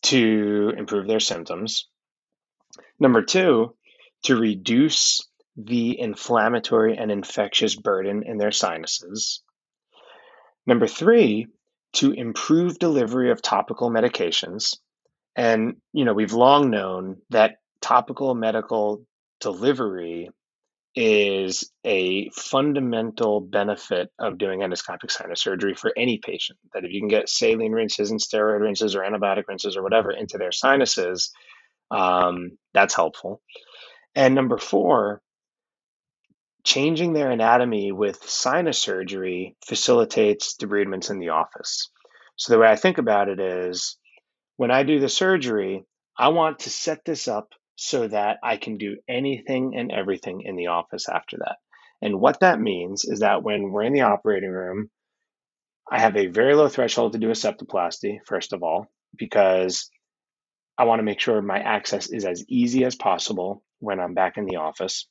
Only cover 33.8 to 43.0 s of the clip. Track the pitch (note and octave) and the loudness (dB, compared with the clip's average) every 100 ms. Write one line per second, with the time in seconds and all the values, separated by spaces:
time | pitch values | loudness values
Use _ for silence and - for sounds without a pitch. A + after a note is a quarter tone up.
33.8 | - - _ - C3+ C3+ C3 A#2 - - | -20 -20 _ 4 4 4 2 -2 0 0
34.8 | F3 C3+ G#2 G#2 _ _ _ _ _ _ | 4 2 2 -4 _ _ _ _ _ _
35.8 | _ _ _ _ _ _ _ _ - C#3 | _ _ _ _ _ _ _ _ -2 0
36.8 | D3 D#3+ F3 D#3 C#3 A#2+ A2+ B2 B2 G#2+ | 2 2 0 2 0 2 4 4 4 0
37.8 | G2 F#2+ G#2 - - - B2+ D3+ E3+ B2+ | -4 -2 -2 -4 -8 -4 -2 0 0 -2
38.8 | - F#2+ F#2+ G2 F#2 F2+ F#2 _ - A2+ | -2 -4 -6 -6 -6 -6 -8 _ -8 -4
39.8 | - A#2+ A2 - G#2+ G#2 - - G#2+ G2+ | 2 4 4 2 2 2 -4 -8 -4 -2
40.8 | G2 F#2+ - G2 F2 D#2+ - - - - | -2 -4 -6 -6 -2 -2 -2 -8 -10 -8
41.8 | - _ _ _ _ - - A#2 A2+ A2 | -10 _ _ _ _ -10 2 6 8 6
42.8 | F#3 F3 | 4 2